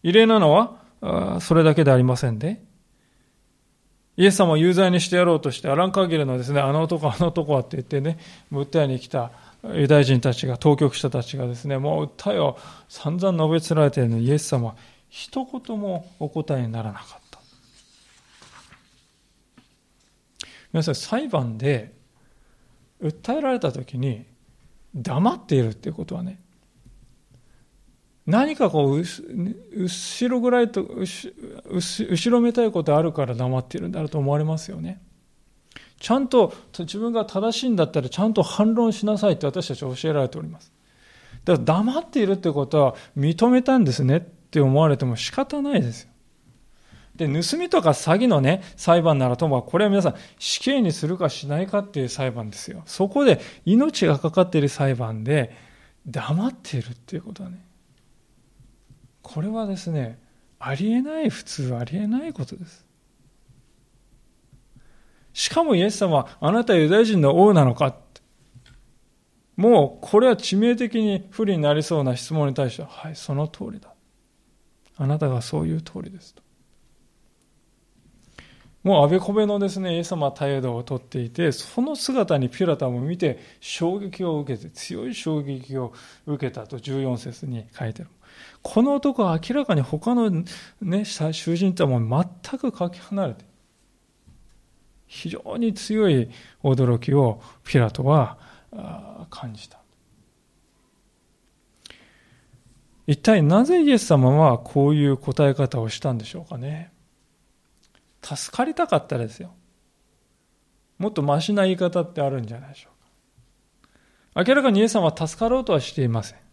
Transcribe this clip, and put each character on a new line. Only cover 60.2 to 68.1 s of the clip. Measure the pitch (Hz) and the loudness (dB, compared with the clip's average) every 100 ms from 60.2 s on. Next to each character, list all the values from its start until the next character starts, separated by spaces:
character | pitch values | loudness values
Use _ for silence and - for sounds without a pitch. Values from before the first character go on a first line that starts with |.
| _ _ _ _ | _ _ _ _
あ | 127 | -8
り | 139 208 | -4 0
え | 240 | 0
な | 277 320 | -2 -2
い、 | 277 | -4
普 | - | -4
通 | - - 127 120 | -12 -8 -6 -6
あ | |
り | 120 175 | -6 -6
え | 208 | -4
な | 247 320 | -4 -6
い | |
こ | - | -10
と | 127 - | -12 -12
で | 165 | -18
す。 | _ _ _ _ _ _ _ _ _ _ _ _ _ _ _ _ _ _ _ _ - - - _ _ _ | _ _ _ _ _ _ _ _ _ _ _ _ _ _ _ _ _ _ _ _ -20 -20 -20 _ _ _
し | - - | -8 -2
か | 320 | 0
も | 330 | 2
イ | 190 | 4
エ | 202 | 2
ス | 202 | 0
様 | 190 147 | 2 2
は、 | - - | 0 -2
「あ | 151 | 0
な | 220 | 2
た | 233 | 4
ユ | 180 151 | 4 6
ダ | 202 | 6
ヤ | |
人 | 226 196 | 4 4
の | 139 170 | 4 8
王 | 208 | 8
な | 180 | 8
の | 131 | 6
か」 | 120 135 | 4 -2
っ | |
て。 | - _ | -4 _